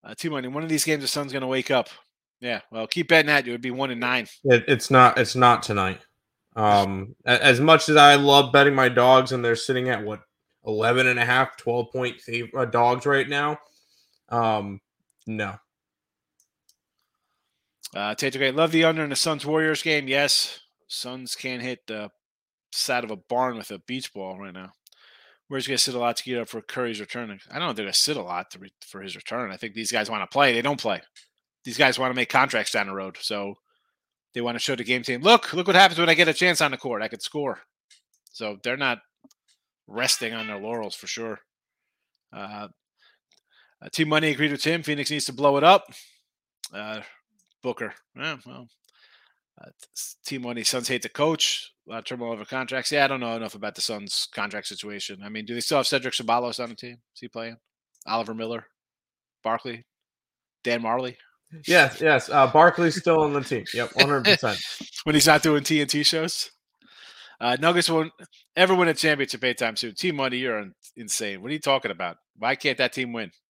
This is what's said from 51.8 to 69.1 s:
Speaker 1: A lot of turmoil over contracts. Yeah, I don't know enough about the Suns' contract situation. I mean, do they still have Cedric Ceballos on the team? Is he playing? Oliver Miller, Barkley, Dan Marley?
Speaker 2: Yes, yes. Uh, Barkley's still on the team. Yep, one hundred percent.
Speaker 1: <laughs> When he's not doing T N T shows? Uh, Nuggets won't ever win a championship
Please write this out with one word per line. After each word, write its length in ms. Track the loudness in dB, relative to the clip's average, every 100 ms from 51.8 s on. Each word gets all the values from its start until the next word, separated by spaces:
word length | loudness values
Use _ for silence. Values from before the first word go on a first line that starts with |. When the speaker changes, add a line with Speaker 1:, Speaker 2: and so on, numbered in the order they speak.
| -16
Speaker 1:
A 20 |
lot 60 | -14
of 60 |
turmoil 260 | -12 -10 -10
over 120 | -10
contracts. 480 | -8 -8 -6 -6 -2
Yeah, 120 | 0
I 40 | 2
don't 100 | 0
know 160 | -4
enough 220 | -6 -8 -8
about 180 | -10
the 60 | -8
Suns' 480 | -8 -8 -8 -8 -8
contract 360 | -6 -8 -8 -12
situation. 540 | -12 -12 -10 -12 -12
I 40 | -12
mean, 160 | -12
do 100 | -10
they 60 | -8
still 180 | -2 0
have 100 | 0
Cedric 260 | -2 -2
Ceballos 480 | -6 0 0 0 -6
on 60 | -10
the 80 | -12
team? 220 | -18 -20 _
Is 60 | -20
he 60 | -16
playing? 300 | -12 -12 -14 _ _ _ _ -6
Oliver 260 | -6 -4
Miller, 320 | -8 -8 -10 -12 _ _ _ _ _ _ _
Barkley, 420 | -4 -4 -6 -14 _ _ _ _ _ _ _ _
Dan 200 | -4 -2
Marley? 340 | 0 -2 -4 -12 _ _ _ -16 2
Speaker 2:
Yes, 340 | 4 4 2
yes. 300 | 2 2 2
Uh, 160 | 2 4
Barkley's 480 | 6 6 6 0
still 280 | 0 2 2
on 100 | 2
the 80 | -2
team. 240 | -4 -6 -4
Yep, 220 | -6 -4 2
one 120 | 2
hundred 160 | 4
percent. 360 | 2 2 0 -4
Speaker 1:
<laughs> 380 | -8 -12 -14 -8
When 140 | 0 4
he's 100 | 6
not 160 | 4
doing 220 | 4 0
T 160 | 0 -2
N 80 | 0
T 160 | 0
shows? 460 | 0 0 -4 -6 -10 _ _ _ _ -20 -20 -20 -20 -6
Uh, 160 | -2 2
Nuggets 320 | 2 2 2
won't 220 | 0 -2 _ -20 _ _
ever 180 | 2 4
win 120 | 6 4
a 80 |
championship 480 | 2 0